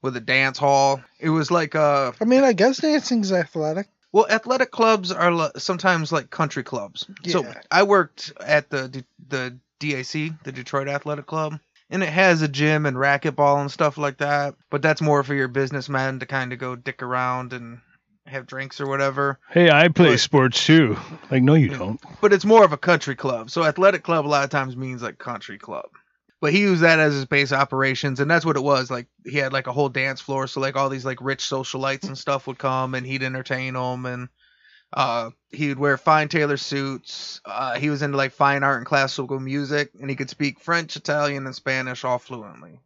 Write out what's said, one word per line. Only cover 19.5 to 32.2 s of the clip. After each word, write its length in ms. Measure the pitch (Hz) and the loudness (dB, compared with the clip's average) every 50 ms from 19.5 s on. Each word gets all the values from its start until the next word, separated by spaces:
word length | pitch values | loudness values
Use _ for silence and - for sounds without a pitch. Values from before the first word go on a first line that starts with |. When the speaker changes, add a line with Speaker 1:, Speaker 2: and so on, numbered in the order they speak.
Speaker 3:
Hey, 180 | - 170 175 170 | 4 6 8 8
I 200 | 151 143 165 175 | 8 8 8 6
play 220 | 160 - 180 156 | 8 6 6 6
Speaker 1:
But 100 | 123 113 | 6 4
Speaker 3:
sports 440 | - - - 143 131 127 120 - - | 2 4 4 4 4 4 2 0 4
too. 320 | - 160 165 156 117 104 95 - - - - - - | 6 6 8 8 6 2 -4 -6 -14 -18 -20 -8 -2
Like, 140 | 139 131 127 | 2 4 6
no, 120 | 135 151 | 6 8
you 180 | 160 143 - 139 | 6 6 4 2
Speaker 1:
Yeah. 60 | 135 | -4
Speaker 3:
don't. 220 | 90 95 110 - - - - - | -6 -6 -6 -8 -10 -18 -12 0
Speaker 1:
But 120 | - 208 202 | 4 4 4
it's 120 | 190 - | 4 6
more 200 | 208 220 226 208 | 8 8 10 10
of 80 | 180 151 | 8 6
a 40 | 139 | 2
country 380 | - 180 175 156 - - 135 | 2 2 2 2 2 -4 -8
club. 340 | - - 139 127 117 113 127 | -6 -4 -4 -4 -4 -6 -6
So 140 | - 165 165 | -4 0 0
athletic 400 | 156 147 - 185 196 196 170 - | 0 0 4 4 4 4 4 -2
club 200 | - 170 165 147 | -2 -2 -2 0
a 40 | 147 | 0
lot 160 | 147 143 139 | 0 0 0
of 60 | 139 | 0
times 260 | - 147 135 131 123 | -2 -4 -4 -4 -8
means, 260 | 123 131 131 127 123 117 | -8 -8 -10 -8 -8 -10
like, 160 | 113 - _ | -12 -12 _
country 400 | - - 120 104 - - 107 101 | -12 -12 -12 -12 -12 -16 -18 -18
club. 280 | - - 101 69 - - _ - _ _ _ _ _ _ _ _ | -14 -12 -12 -12 -12 -14 _ -20 _ _ _ _ _ _ _ _
But 120 | - 147 147 | -2 2 2
he 80 | 196 | 4
used 220 | 208 202 185 165 165 | 4 4 4 4 6
that 160 | 170 160 160 | 4 6 6
as 160 | 156 151 147 | 4 2 0
his 100 | 139 135 | -2 -4
base 280 | 120 - 143 143 131 139 | -2 0 0 0 0 2
operations, 680 | 135 143 135 - 131 135 135 131 127 - 143 131 127 | 0 0 0 0 -2 -2 -2 -2 -2 -4 -6 -2 -2
and 100 | 143 147 | 0 0
that's 140 | 165 170 156 | 0 0 2
what 120 | 165 151 | 0 -2
it 60 | 143 131 | -2 0
was. 280 | 147 143 131 127 120 | 0 0 0 0 -4
Like, 160 | 131 123 120 _ _ _ _ | -8 -10 -10 _ _ _ _
he 140 | 113 127 147 | -8 -4 -4
had, 160 | 139 135 135 | -4 -2 -4
like, 120 | 135 127 | -6 -6
a 60 | 131 123 | -4 -2
whole 160 | 139 147 135 | -2 -2 -2
dance 320 | 123 135 131 135 135 127 | 0 -2 -4 -4 -4 -8
floor, 260 | - - 139 135 135 | -8 -6 -6 -6 -6
so, 140 | 127 - 143 | -6 -6 -4
like, 160 | 135 131 120 | -6 -4 -2
all 140 | 135 139 135 | -2 -4 -2
these, 140 | 135 135 123 | -4 -6 -8
like, 180 | 135 131 123 123 | -8 -10 -8 -6
rich 200 | 135 135 131 - | -6 -6 -6 -6
socialites 640 | - 139 135 135 - - 131 131 135 135 135 - | -6 -6 -6 -6 -6 -8 -6 -4 -4 -4 -6 -8
and 120 | 196 135 | -12 -12
stuff 280 | 135 | -10